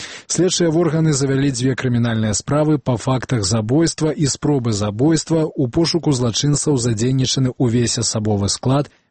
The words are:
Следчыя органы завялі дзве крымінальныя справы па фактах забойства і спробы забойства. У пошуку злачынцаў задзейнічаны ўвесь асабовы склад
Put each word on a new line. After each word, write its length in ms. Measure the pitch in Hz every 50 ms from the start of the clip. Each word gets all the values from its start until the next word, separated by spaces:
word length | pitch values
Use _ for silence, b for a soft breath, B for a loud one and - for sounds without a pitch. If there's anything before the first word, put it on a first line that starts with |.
| B B B B B
Следчыя 420 | B - 160 170 185 - - 180 165
органы 440 | 151 170 175 160 147 160 160 160 147
завялі 380 | 131 139 135 135 135 139 143
дзве 240 | 135 117 123 135 127 -
крымінальныя 580 | - 127 120 120 120 117 113 110 110 110 104
справы 420 | - - - 143 147 151 151 151 143
па 180 | - - 127
фактах 480 | 107 - 139 131 127 - - 135 117 98
забойства 680 | 90 113 113 107 107 127 156 165 160 - - 151 156 -
і 140 | 262 151
спробы 460 | 127 - - - 147 147 135 113 117 110
забойства. 760 | 98 104 104 101 107 135 156 165 151 - - 160 160 156
У 220 | 160 - - 139 120
пошуку 440 | - 165 170 - - 170 - 151 143
злачынцаў 640 | 120 123 117 104 - - 147 147 - - 156 147
задзейнічаны 800 | 123 113 123 113 104 117 127 135 131 131 - - 135 131 127 - -
ўвесь 400 | 135 120 113 123 120 110 - 123
асабовы 500 | 110 - - 113 107 107 104 98 101 95
склад 420 | - - - 127 131 143 143 - b b b b